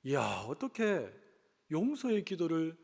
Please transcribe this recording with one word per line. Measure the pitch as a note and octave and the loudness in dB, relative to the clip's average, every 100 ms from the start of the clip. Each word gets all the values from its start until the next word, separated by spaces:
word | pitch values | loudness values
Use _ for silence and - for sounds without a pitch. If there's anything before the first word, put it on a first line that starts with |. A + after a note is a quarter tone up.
이야, | C3 C#3 G#2+ F#2+ G#2+ | 0 2 2 0 -4
어떻게 | - C4 - G#3+ F#3 G2 - - _ _ _ - | -6 -6 0 2 2 -2 -10 -20 _ _ _ -4
용서의 | D#3 A#3+ D4 B3+ G#3+ | 0 0 0 0 0
기도를 | - F3+ E3 E3 D#3+ E3 | 0 -2 0 2 0 -4